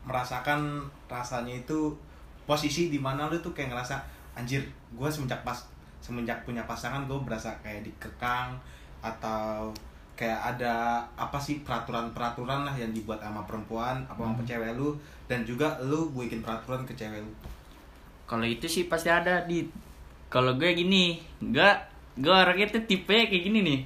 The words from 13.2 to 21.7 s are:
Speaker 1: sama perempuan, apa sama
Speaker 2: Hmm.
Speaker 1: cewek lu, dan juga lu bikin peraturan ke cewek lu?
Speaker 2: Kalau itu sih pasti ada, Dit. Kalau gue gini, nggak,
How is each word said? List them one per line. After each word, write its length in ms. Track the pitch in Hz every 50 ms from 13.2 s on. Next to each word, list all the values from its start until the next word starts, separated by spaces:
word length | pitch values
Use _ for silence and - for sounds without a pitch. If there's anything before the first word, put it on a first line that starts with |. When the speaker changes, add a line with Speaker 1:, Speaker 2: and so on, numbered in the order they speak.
Speaker 1:
sama 240 | 104 104 107 107 101
perempuan, 560 | - 113 107 104 101 113 113 117 123 131 131 131 -
apa 80 | - -
sama 140 | 113 113 117
Speaker 2:
Hmm. 140 | 120 117 120
Speaker 1:
cewek 240 | 120 117 113 113
lu, 240 | 117 123 143 147 147 147 - - - - -
dan 180 | - 127 120 113
juga 320 | 113 123 120 151 156 - -
lu 300 | 131 135 147 156 165 156
bikin 300 | 135 127 123 113 117 113
peraturan 420 | 107 113 113 113 - 127 127 127
ke 140 | 127 - 117
cewek 240 | 107 110 107 107 104
lu? 80 | 107 110 110 - - - - - - - - - - - - - - - - - -
Speaker 2:
Kalau 180 | - 120 113
itu 220 | 113 117 117 117 160
sih 240 | 165 - 185 170 -
pasti 180 | 165 165 - 170
ada, 360 | 170 170 170 180 180 175 170
Dit. 240 | 170 175 165 147 - - - - - - - - - - - -
Kalau 300 | - - 127 127 127 127
gue 160 | 131 156 175
gini, 480 | 175 170 175 185 196 190 180 175 170 165 - - - -
nggak, 380 | 107 107 113 139 175 202